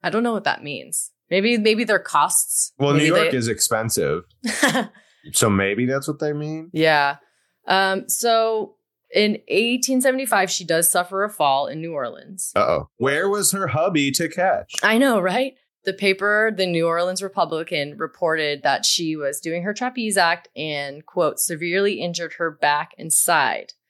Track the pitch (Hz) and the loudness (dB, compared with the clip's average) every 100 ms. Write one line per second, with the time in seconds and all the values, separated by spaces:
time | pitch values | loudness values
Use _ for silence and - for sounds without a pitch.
0 | 180 202 240 220 - - 147 131 65 - | -2 -2 0 0 -2 -4 -6 -12 -8 -10
1 | - _ _ 180 202 240 214 214 226 202 | -10 _ _ 0 2 2 2 2 2 0
2 | - 156 147 - - - - _ 143 143 | 2 2 4 2 0 -2 -4 _ 2 4
3 | 151 170 160 131 117 107 - 110 113 110 | 4 4 4 0 -2 0 0 0 0 0
4 | 76 71 - _ 240 - 277 254 226 - | 0 -2 -6 _ -8 0 0 0 -4 -10
5 | _ _ - - 117 98 98 104 127 135 | _ _ -6 0 2 4 2 0 0 -2
6 | 139 147 151 147 151 156 160 175 160 151 | -4 -4 -4 -4 -6 -8 -8 0 4 4
7 | 143 147 _ _ _ _ - 190 190 190 | 2 -2 _ _ _ _ 0 2 2 0
8 | - - 233 226 226 220 208 _ _ _ | -4 -2 2 2 2 -2 -6 _ _ _
9 | _ - 214 208 - 160 233 247 254 262 | _ 0 2 0 -2 0 2 0 2 2
10 | 262 262 269 208 185 - 170 165 165 180 | 2 0 0 2 2 -2 0 2 2 2
11 | 180 190 208 202 147 135 143 156 165 156 | 0 -2 -4 0 2 2 0 -6 -8 -6
12 | 123 73 - 190 - - 92 80 - _ | -6 -8 -18 -12 -4 0 2 2 -2 _
13 | 131 143 190 208 196 196 185 147 175 165 | -2 0 0 0 0 0 -2 0 0 2
14 | 139 135 165 - 185 165 - - 202 220 | 0 0 -4 -2 0 0 -4 -2 2 4
15 | 277 226 180 196 214 - _ _ - 190 | 4 2 0 0 -4 -8 _ _ -8 -2
16 | 202 190 202 208 220 196 185 170 165 165 | 0 0 2 2 2 0 -2 0 2 0
17 | 180 185 196 196 165 160 165 170 143 147 | -2 -4 -6 -2 -2 -2 -4 -4 -4 -6
18 | 156 _ 170 160 151 143 143 135 - - | -10 _ -2 0 0 0 0 0 0 -2
19 | 165 156 143 147 165 170 175 208 247 254 | -2 -4 -4 -6 -6 -6 -6 -4 -6 -4
20 | 220 196 170 170 - - 156 147 143 143 | -2 2 2 0 -6 -10 -6 -6 -6 -10
21 | - - 160 - - 165 170 185 202 202 | -10 0 0 0 -4 -4 -2 0 0 -2
22 | 175 170 165 - 165 156 147 147 165 - | -6 -6 -10 -6 -6 0 0 0 -2 -12
23 | 160 - - 165 131 69 - - _ | -2 0 2 4 2 -2 -8 -20 _